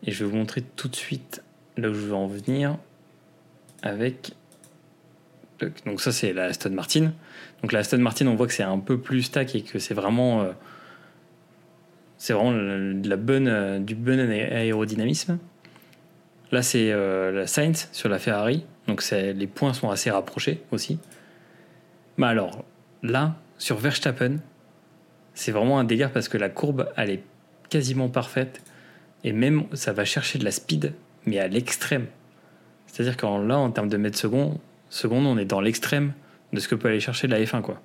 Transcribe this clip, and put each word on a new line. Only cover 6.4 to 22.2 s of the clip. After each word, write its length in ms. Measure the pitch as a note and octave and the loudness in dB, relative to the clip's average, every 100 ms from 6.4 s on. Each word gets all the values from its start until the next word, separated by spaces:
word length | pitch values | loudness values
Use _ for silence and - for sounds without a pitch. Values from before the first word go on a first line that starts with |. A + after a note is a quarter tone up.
| F2+ | -2
Aston 260 | F2+ G#2 | -2 -4
Martin. 420 | F#2+ F2+ D#3+ D#3+ D#3+ - - - - | -4 0 4 4 0 -12 -20 -20 -8
Donc 100 | A2 | -2
la 80 | A2 | 0
Aston 200 | G#2 B2+ | 2 4
Martin, 280 | B2 A2 C3+ | 2 4 2
on 80 | A2 | 4
voit 120 | A#2+ | 2
que 60 | |
c'est 100 | - | 0
un 160 | G2 F#2+ | 0 0
peu 200 | F#2+ B2+ | 0 -2
plus 240 | B2+ C3 | 0 -2
stack 320 | B2 - C3 A2+ | 0 -2 0 -4
et 60 | |
que 180 | G#2 - | -4 -6
c'est 140 | - | -4
vraiment, 480 | G#2 G2 A#2 B2+ A2+ | -2 2 4 4 4
euh, 100 | G2 F#2 - - - - - - - - _ - - _ - - - _ | 0 -4 -16 -20 -20 -20 -20 -20 -20 -20 _ -20 -20 _ -20 -20 -20 _
c'est 160 | - | -2
vraiment 180 | G#2+ A#2 | 2 4
le, 420 | A#2 G2+ G2 G2 | 2 0 -2 -2
de 160 | F#2+ G2+ | -2 0
la 60 | G2 | 0
bonne, 320 | A2+ C3+ C3+ | 2 4 4
euh, 320 | G#2+ G2 G2 | 2 0 -2
du 160 | G2 A2 | -4 -4
bon 240 | A#2 C3 | 0 2
aé-, 320 | B2 G#2+ - | 2 0 0
aérodynamisme. 880 | A#2+ A2+ A2 G#2+ G#2+ A2+ D#3 - F3 - - - - - - - - _ _ - | 0 0 0 0 0 0 0 -2 -4 -4 -20 -20 -20 -20 -20 -20 -20 _ _ -2
Là, 100 | B2 | 0
c'est, 300 | B2 B2 A2 | 2 4 4
euh, 400 | G#2 G2 F#2+ F#2+ | 2 2 2 0
la 160 | F#2+ F#2 | 0 0
Sainz 420 | - D3+ D#3+ - | 2 2 2 -2
sur 180 | - A2+ | -4 -2
la 100 | G2 | 0
Ferrari. 460 | - G#2 G#2+ D3 D#3+ - - | 0 0 2 0 -4 -10 -4
Donc 140 | G2+ | -2
c'est, 320 | - G#2 F#2+ | 0 0 0
les 140 | G2 G2 | -2 -6
points 260 | - C#3+ | 0 0
sont 160 | B2 A2+ | 0 -2
assez 220 | G2 - | 0 0
rapprochés 500 | G2 F#2+ - - D#3+ - | 0 -2 -4 -2 -4 -4
aussi. 280 | A2+ - D#3+ - - - - - - - - - - _ | -6 -2 -6 -6 -20 -20 -20 -20 -20 -20 -20 -20 -20 _
Mais 100 | - | 2